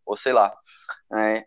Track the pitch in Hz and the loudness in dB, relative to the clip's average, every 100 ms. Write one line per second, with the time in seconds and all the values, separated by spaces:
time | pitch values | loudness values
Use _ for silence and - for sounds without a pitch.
0 | - 104 131 123 101 - _ - - - | -8 -6 0 2 2 0 _ -20 -18 -18
1 | _ 110 107 110 | _ -2 0 -2